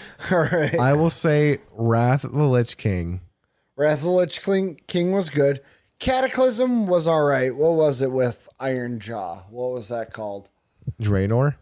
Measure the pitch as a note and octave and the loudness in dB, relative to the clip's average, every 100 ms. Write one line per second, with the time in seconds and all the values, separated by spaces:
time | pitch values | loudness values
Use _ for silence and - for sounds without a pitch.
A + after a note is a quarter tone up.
0 | - - - F3+ C#3+ F3 D3+ E3+ B2+ D3 | -20 -14 -2 0 2 0 0 2 2 4
1 | E3 - E3 D3 D3 C#3 - A2 A#2 A2+ | 2 0 2 2 2 0 -6 -2 0 2
2 | A#2+ C#3 C3 C#3 D3 B2 A#2 - G#2+ F2+ | 2 0 -2 0 2 2 0 -2 -2 -2
3 | E2+ F#2 - _ _ _ _ - D3+ D3+ | -4 -8 -12 _ _ _ _ -2 0 0
4 | E3 F3+ F3 - - G3 F#3+ D3 - F3+ | 2 2 0 -2 -2 0 -2 -6 -6 -2
5 | F3 G3 D#3+ C#3+ C#3 C3+ - _ _ - | 0 0 -2 2 2 0 -8 _ _ -6
6 | - C4 C4 B3+ C4 A3 B3+ A#3+ G3 F3 | -2 0 0 2 0 2 0 0 2 2
7 | D#3+ D#3+ D3 C3+ C3 B2 D#3+ D#3+ D#3 B2+ | 2 2 2 2 0 0 2 4 2 2
8 | C3+ C3 B2 A2+ - - C3 B2+ B2 A#2 | 0 0 0 -2 -14 -8 -4 -4 -4 -8
9 | G#2 A2+ F2+ F2+ F#2 A#2+ B2+ B2+ G#2+ A#2+ | -8 -8 -8 -12 -14 -8 -8 -6 -8 -8
10 | G#2+ - G#2+ G2+ G2 _ _ _ - - | -8 -10 -10 -12 -16 _ _ _ -12 -4
11 | G#2+ G2 G2 A#2 C#3+ - | 0 0 2 0 0 -2